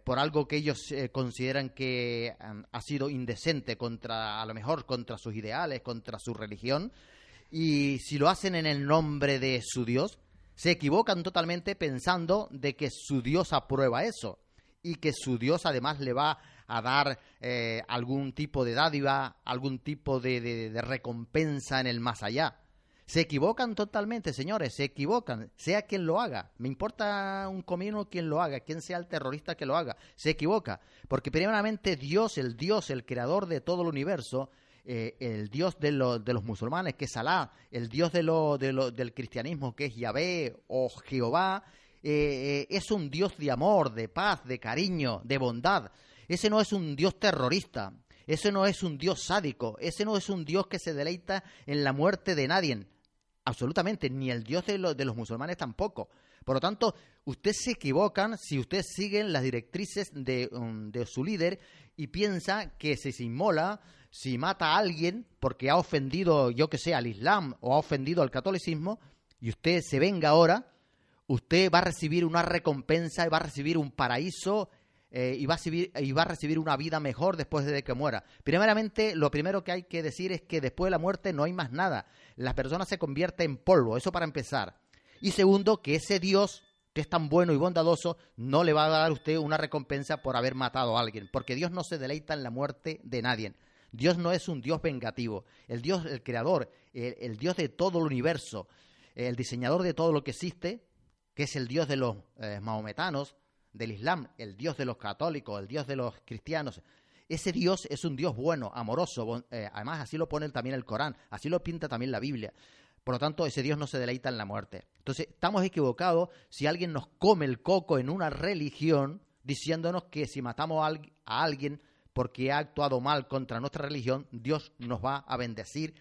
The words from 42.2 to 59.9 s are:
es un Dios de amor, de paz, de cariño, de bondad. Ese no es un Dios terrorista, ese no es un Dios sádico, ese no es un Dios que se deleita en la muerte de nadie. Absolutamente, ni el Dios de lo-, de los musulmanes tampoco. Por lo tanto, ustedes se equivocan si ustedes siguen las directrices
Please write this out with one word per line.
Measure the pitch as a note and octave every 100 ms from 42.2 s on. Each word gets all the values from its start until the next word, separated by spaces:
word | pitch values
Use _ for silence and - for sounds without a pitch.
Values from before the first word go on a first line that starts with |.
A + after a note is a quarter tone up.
| D3 C3+ C#3 C#3+ -
es | F#3+ -
un | G#3 C#3+
Dios | D3+ G3 -
de | C#3+
amor, | B2 F3+ G3+ C#3
de | A2 A2+
paz, | D#3+ G3+ E3+
de | B2 B2+
cariño, | A2 C3 F#3+ F3 B2+ G#2+
de | A#2 C#3
bondad. | B2 A#2 D#3 F#3+ G#2+ - - - -
Ese | F3 G#3+
no | G#3+
es | G3+
un | G3+ D#3+
Dios | C#3+ F3+ -
terrorista, | G#3 F3+ B2+ F#3 - B2 G2 - _ - -
ese | D#3 G#3
no | G3 G3
es | -
un | F3+ C#3
Dios | E3+ E3
sádico, | - G3+ D3+ - A#2 G#2+
ese | E3 -
no | G#3+
es | G3+ F#3+
un | F#3
Dios | D3 F#3 F#3+
que | F#3
se | E3+
deleita | C#3+ D3+ F3+ - F#3+ - -
en | - D3
la | C#3
muerte | C#3 F3 F#3+ -
de | D#3 C3+
nadie. | F#3 D#3+ A2+ G2 _ _ _ _ _
Absolutamente, | C3 A#2+ B2 - F3+ G#3+ C#3
ni | C3+ C3
el | A#2+
Dios | A2 E3 F#3
de | G3+
lo-, | F3+
de | C3+ C3+
los | A2+
musulmanes | A2 A#2 D#3 F3
tampoco. | E3+ D#3+ G3+ - - _ _ _
Por | - C3
lo |
tanto, | F3 G#3 A3+ - - _
ustedes | - - G3+ G#3+
se | B3
equivocan | A#3 C#3+ C#3 G#3 G3 G#3+ A3
si | - C#3
ustedes | A#2 F#3+ -
siguen | - G3+ G#3 G#3+
las | C#3+
directrices | C3 A#2+ - E3+ G3+